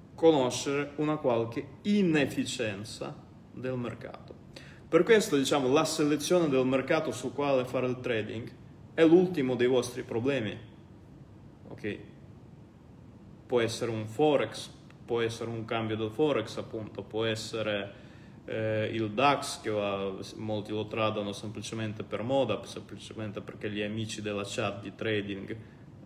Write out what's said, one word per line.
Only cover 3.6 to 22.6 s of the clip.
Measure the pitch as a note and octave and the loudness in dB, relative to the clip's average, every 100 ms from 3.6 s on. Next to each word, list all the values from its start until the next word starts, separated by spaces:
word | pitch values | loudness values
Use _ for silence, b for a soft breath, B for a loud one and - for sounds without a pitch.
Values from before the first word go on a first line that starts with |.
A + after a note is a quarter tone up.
| B2+ B2+ | -6 -4
mercato. | A#2 - - - - - - B B B B | -6 -8 -12 -14 -16 -18 -18 B B B B
Per | E3 | 6
questo, | F3+ A3 - C#3+ | 8 6 6 4
diciamo, | C3+ D3 B2+ | 4 4 6
la | D3+ D#3 | 4 4
selezione | - D3 D3 - F3+ D#3 | 2 2 2 4 4 4
del | C3 C3 | 4 4
mercato | C3 C3+ D#3+ D#3 | 2 2 0 0
sul | A2+ B2+ | -4 -6
quale | C#3+ C#3+ C3+ B2 | -2 2 2 2
fare | C3 B2+ | -2 -2
il | B2 | -2
trading | B2 A2 G#2 A2 - - - - - | -2 -2 -2 -8 -10 -14 -20 -20 -4
è | - D#3+ | 6 8
l'ultimo | F3 F3+ D3+ B2+ A#2+ | 10 6 2 0 2
dei | B2 | 4
vostri | B2+ A#2+ C3 | 4 0 -6
problemi. | - A2+ C3 C3+ G2+ G#2+ - - - - - - - - - - - | -4 -2 0 0 -2 -8 -14 -20 -20 -20 -20 -20 -20 -20 -20 -20 -18
Ok? | - G#2+ - - - - - - - - - - - - - - - - | -10 -8 -8 -12 -20 -20 -20 -20 -20 -20 -20 -20 -20 -20 -20 -20 -16 0
Può | B2 | 2
essere | A2+ - A#2 | 2 -2 -4
un | A2 G#2+ | -4 -4
forex, | - D3+ C3+ A2+ - - - - - - | 2 4 4 0 -6 -14 -16 -20 -14 -4
può | A#2 | 0
essere | A2+ A2+ A2+ | 0 -2 -6
un | A2+ G#2+ | -6 -4
cambio | A#2 A2 G#2+ | -2 -2 -2
del | A2 | -2
forex, | A2 D3+ A#2+ G#2+ - | 0 2 2 -2 -8
appunto, | G#2 A2+ A2 - | -8 -8 -10 -10
può | G2 A2 A2+ | -6 -2 -2
essere, | G#2+ - A2+ G#2+ G2+ G2 B B B B B - | -2 -4 -4 -2 -2 -4 B B B B B -8
eh, | A2 A2 A2 G#2+ | -4 -2 0 -2
il | A2+ G#2+ | -2 -2
dax, | G#2 C#3+ C3+ - - | 2 4 4 -2 -6
che | A2 | -4
va, | G#2 G2+ G2 G2 F#2+ - - | -2 0 -2 -4 -6 -10 -8
molti | G#2+ G#2+ G#2 | -4 -4 -4
lo | G#2+ G#2+ | -6 -4
tradano | A2+ G#2+ G#2 G2+ | -2 0 0 -4
semplicemente | G2 G#2+ A2 - A2+ A2 G#2 | -6 -10 -10 -8 -6 -6 -6
per | G2+ G2+ | -8 -6
moda, | A#2 C3+ A#2+ G2 | 0 0 0 -2